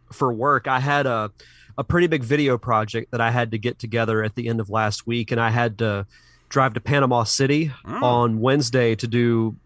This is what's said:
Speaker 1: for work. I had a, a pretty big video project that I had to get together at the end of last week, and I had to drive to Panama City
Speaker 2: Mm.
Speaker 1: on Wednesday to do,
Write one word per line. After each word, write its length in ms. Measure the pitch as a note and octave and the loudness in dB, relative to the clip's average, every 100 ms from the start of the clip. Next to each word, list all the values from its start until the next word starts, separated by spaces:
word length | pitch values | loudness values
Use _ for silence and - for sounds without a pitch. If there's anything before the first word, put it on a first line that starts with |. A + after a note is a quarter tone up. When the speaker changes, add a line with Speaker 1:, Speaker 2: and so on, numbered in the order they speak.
| - | -14
Speaker 1:
for 220 | - C3+ | -4 -2
work. 340 | A2+ C#3 C3 C#3 | 0 0 0 0
I 120 | B2+ | -2
had 240 | C#3 C#3+ C3+ | 0 0 0
a, 240 | A2+ G#2+ - - - - - | -2 -4 -10 -20 -20 -12 -8
a 80 | |
pretty 220 | - F3 F3 | -2 2 2
big 160 | D#3 | 0
video 320 | A#2 D3 C#3 B2 | 0 0 2 0
project 540 | B2 A2 G#2+ A#2 - | 0 0 0 -4 -6
that 80 | A#2 | -2
I 100 | A2+ | 0
had 180 | A#2+ A2+ | 0 0
to 60 | A2 | -2
get 220 | A#2+ - | -4 -6
together 440 | A2+ A#2 A2 A2 | -4 -2 0 0
at 120 | G#2+ A#2+ | -2 -4
the 120 | A#2 | -4
end 120 | A2+ | -4
of 100 | G2+ | -2
last 380 | A2 G#2+ - - | -2 0 -2 -4
week, 240 | A#2+ A2 | -4 -2
and 80 | A#2 | 0
I 80 | A2+ | 2
had 300 | A2+ A#2 G#2 | 2 0 0
to 260 | A2 G2+ G2 - _ _ - | -2 -2 -6 -14 _ _ -4
drive 240 | C#3 C3 A2 | 0 0 0
to 40 | |
Panama 440 | - C#3+ B2+ A#2+ | 0 2 4 2
City 480 | A2 - C3+ D3 D#3+ B2+ | 0 0 2 2 -2 -6
Speaker 2:
Mm. 180 | - G3+ | -10 -2
Speaker 1:
on 360 | B2 A#2+ A#2+ A2 | 2 4 2 2
Wednesday 520 | B2 C#3+ A#2+ B2+ A#2 A2 | 2 2 2 2 2 0
to 120 | A#2 | -2
do, 480 | A#2+ A#2+ A2+ A2+ - | 0 2 2 0 -6